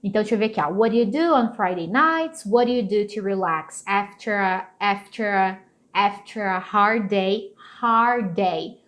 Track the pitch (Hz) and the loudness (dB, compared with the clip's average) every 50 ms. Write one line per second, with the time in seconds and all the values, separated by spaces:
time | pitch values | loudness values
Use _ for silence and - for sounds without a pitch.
0 | - 202 196 214 214 214 233 208 214 226 220 - 151 147 175 196 220 226 226 233 | -6 0 0 0 0 0 0 0 0 0 0 -2 -2 -2 2 2 2 2 4 2
1 | 240 202 220 302 330 339 320 262 240 220 - - 190 185 185 180 165 165 196 262 | 2 2 2 0 2 4 4 4 2 0 -2 -2 -2 -2 -2 -4 -6 -2 0 2
2 | 311 320 330 320 320 320 320 - - 202 202 240 247 240 247 247 220 185 208 208 | 2 2 2 0 -4 -4 -8 -12 -6 0 2 2 4 4 2 0 0 0 0 0
3 | 208 208 - 220 196 196 196 190 185 170 160 156 156 - - - - 190 202 202 | -2 -2 -6 -6 -4 -2 -2 0 0 -2 -2 -2 -4 -8 -16 -14 -6 -2 -2 -2
4 | 202 196 - _ - 226 208 202 196 190 185 185 - - _ _ 202 202 196 196 | -2 -4 -10 _ -6 -4 -2 0 0 0 0 -2 -6 -10 _ _ 0 0 0 -2
5 | 202 - - - 220 208 202 196 190 190 190 196 - _ _ _ _ _ _ 180 | -4 -16 -8 -6 -4 0 2 2 2 0 -2 -6 -16 _ _ _ _ _ _ 0
6 | 202 202 202 - - - - 226 208 190 185 185 185 - - 208 202 208 220 233 | 0 0 0 -4 -16 -14 -10 -6 -4 -2 -2 -4 -4 -2 2 2 4 4 2 0
7 | 214 190 202 196 190 190 196 220 - - - _ - - - - - 233 226 226 | 0 0 0 0 0 0 0 -2 -4 -10 -18 _ -20 -20 -12 -4 0 2 4 4
8 | 233 240 247 240 220 185 165 190 202 185 170 160 160 190 240 _ _ | 4 4 2 0 -2 -2 -2 0 0 0 0 -2 -6 -8 -12 _ _